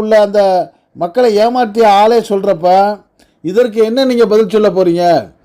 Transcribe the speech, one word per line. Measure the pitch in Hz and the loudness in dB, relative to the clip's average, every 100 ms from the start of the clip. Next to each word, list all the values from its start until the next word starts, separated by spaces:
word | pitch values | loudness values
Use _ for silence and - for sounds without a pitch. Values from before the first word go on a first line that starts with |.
உள்ள | 214 214 | 2 2
அந்த | 208 208 196 185 156 _ _ | 2 0 0 0 -4 _ _
மக்களை | - 170 240 247 208 | -10 -6 -2 0 2
ஏமாற்றிய | 226 254 240 214 220 196 | 0 0 -4 0 2 4
ஆளே | 220 233 | 2 0
சொல்றப்ப | 220 196 202 175 180 185 202 208 _ _ _ _ | -2 -4 -4 -2 0 2 0 -4 _ _ _ _
இதற்கு | 156 196 247 214 | -6 -2 -2 0
என்ன | 220 240 262 | -2 0 -2
நீங்க | 240 214 | 0 0
பதில் | 214 214 214 | 0 0 0
சொல்ல | 208 | 0
போறீங்க? | 180 185 170 175 160 - _ | 0 0 0 0 0 -4 _